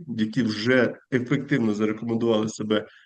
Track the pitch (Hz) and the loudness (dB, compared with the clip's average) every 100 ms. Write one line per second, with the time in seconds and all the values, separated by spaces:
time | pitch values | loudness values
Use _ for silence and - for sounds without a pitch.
0 | 147 113 110 135 110 104 113 127 113 - | -2 -2 -2 0 0 0 2 4 4 0
1 | _ 127 123 143 - 139 110 104 107 107 | _ -4 0 -2 0 0 0 0 0 -2
2 | 117 113 117 107 110 - 107 107 - - | -4 0 2 2 0 -4 -2 -2 -2 -12